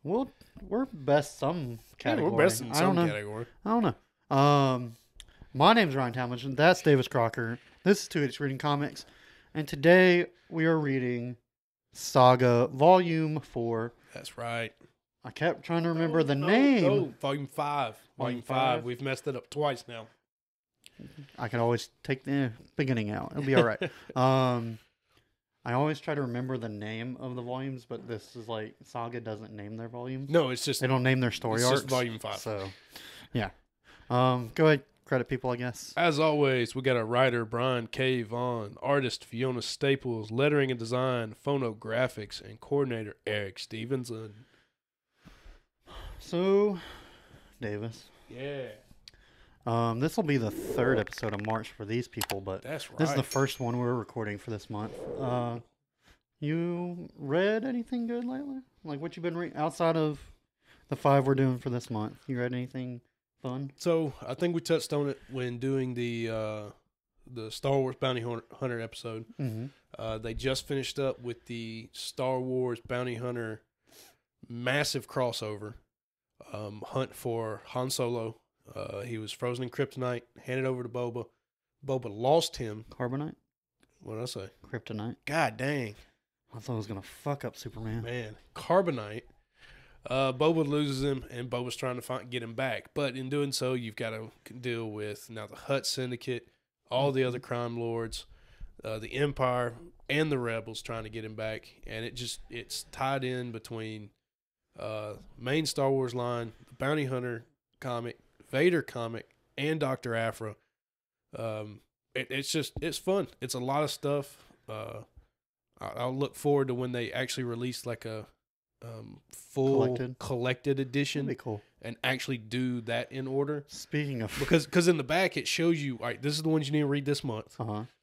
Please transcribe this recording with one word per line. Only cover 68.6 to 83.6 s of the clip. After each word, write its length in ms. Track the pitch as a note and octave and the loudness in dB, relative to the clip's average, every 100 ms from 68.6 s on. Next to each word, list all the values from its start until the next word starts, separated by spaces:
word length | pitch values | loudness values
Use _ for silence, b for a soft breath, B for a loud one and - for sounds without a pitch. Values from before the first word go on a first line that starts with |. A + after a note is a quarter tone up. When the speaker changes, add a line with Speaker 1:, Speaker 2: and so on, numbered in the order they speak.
| C3 A#2 | -4 -4
Speaker 2:
episode. 460 | A2+ - A#2+ A2 A2+ - | -6 -10 -10 -10 -10 -6
Speaker 1:
Mm-hmm. 280 | C3 A2 C3 b b - | -4 -4 -8 b b -8
Speaker 2:
Uh, 200 | A2+ A2 | -6 -6
they 160 | A2+ | -6
just 340 | A2+ C3 C3 - | -2 0 -2 -2
finished 320 | C#3 B2 - | -4 -2 -2
up 220 | C3+ B2 | -2 -2
with 240 | A#2+ A#2 - | -8 -10 -8
the 440 | A#2 A2+ A2+ A2+ | -8 -8 -10 -12
Star 460 | - - - C3 C3 | -12 -10 -4 0 0
Wars 400 | C3 B2+ B2+ A#2 | 0 0 0 -2
Bounty 360 | - B2 B2+ A#2 | -4 -4 -2 -4
Hunter 460 | B2 A#2+ A2+ G#2+ _ _ b b b b _ _ - | -4 -4 -6 -8 _ _ b b b b _ _ -12
massive 600 | A#2+ B2+ D3 D3 C3+ - | -4 0 0 0 -2 -4
crossover, 640 | - B2 - G#2+ G#2 G#2 - _ _ _ _ _ _ - | -2 -2 -2 -6 -8 -10 -14 _ _ _ _ _ _ -14
um, 300 | G#2 G#2 G#2+ - | -10 -10 -10 -6
hunt 280 | C3 B2+ - | -4 -4 -6
for 460 | B2 A2+ A2 G#2 - | -4 -4 -4 -8 -8
Han 220 | B2+ B2+ | -4 -2
Solo. 480 | - A#2+ A#2+ A2+ - _ _ - G2+ | 0 0 -2 -4 -8 _ _ -14 -10
Uh, 260 | G2 G2+ | -8 -8
he 160 | A#2 A2 | -6 -8
was 140 | G#2+ | -8
frozen 320 | - B2 B2 | -6 -4 -4
in 60 | B2 | -6
kryptonite, 520 | - C3+ - B2+ A#2+ - - | -4 -4 -2 -4 -4 -8 -18
handed 220 | - B2+ C3 | -6 -2 -2
over 180 | B2+ | -2
to 60 | A#2+ | -4
Boba. 360 | A#2+ A#2+ A#2 A2 _ _ _ _ _ C3+ | -4 -4 -6 -10 _ _ _ _ _ -4
Boba 220 | C3 A#2+ | -4 -4
lost 480 | G2+ B2 D#3+ E3 - | 0 4 4 4 -4
him. 280 | A#2 G#2+ - | -8 -8 -14
Speaker 1:
Carbonite? 440 | - B2 C3+ D3+ - _ _ | -6 -4 -2 -6 -10 _ _